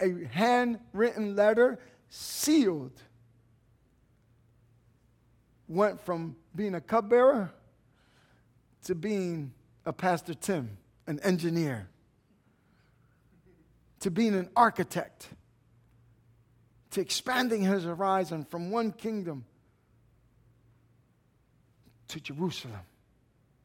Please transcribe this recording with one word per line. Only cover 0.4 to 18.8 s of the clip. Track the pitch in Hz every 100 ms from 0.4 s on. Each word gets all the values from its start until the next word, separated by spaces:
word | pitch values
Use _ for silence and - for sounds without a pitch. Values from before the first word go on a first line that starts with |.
| 233 247 240 226 - 190 233 - 208 202
letter, | 214 220 254 233 - - _
sealed, | - - - - 311 208 156 131 - - _ _ _ _ _ _ _ _ _ _ _ _ _ _ _ _ _ _ _ _ _ _ _ _ _ -
went | 165 208 175
from | - 170 165 - _
being | 175 208
a | 175
cupbearer | - 226 208 240 254 269 185 - _ _ _ _ _ _ _ _ _ _ _ _
to | -
being | 170 202 202 180 165 135 - _ _
a | 160
Pastor | - 180 170 -
Tim, | 156 - 175 117 101 _ _ -
an | 147
engineer, | 196 180 170 165 151 117 92 _ _ _ _ _ _ _ _ _ _ _ _ _ _ _ _ _ _ _ _ _
to | 196
being | 170 226
an | 190 175
architect, | 233 233 - 170 175 - - - - _ _ _ _ _ _ _ _ _ _ _ _ _ _ _
to | 202
expanding | 180 - - 254 254 220
his | 190 196
horizon | 170 165 196 190 165 165 139
from | 175 175
one | 226